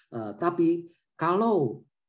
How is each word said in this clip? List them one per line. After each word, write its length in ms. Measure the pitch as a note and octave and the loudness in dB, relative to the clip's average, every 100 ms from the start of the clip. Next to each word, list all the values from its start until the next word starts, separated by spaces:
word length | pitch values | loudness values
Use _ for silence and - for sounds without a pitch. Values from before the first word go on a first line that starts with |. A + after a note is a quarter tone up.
| _ | _
Eh, 220 | A#2 G#2+ G2+ | -10 -10 -4
tapi 560 | F3 F3 E3+ E3+ - _ _ - | -2 2 2 2 -4 _ _ -4
kalau 640 | E3 F#3 A#3 G3+ B2 A2 - _ | 0 2 2 2 0 -4 -14 _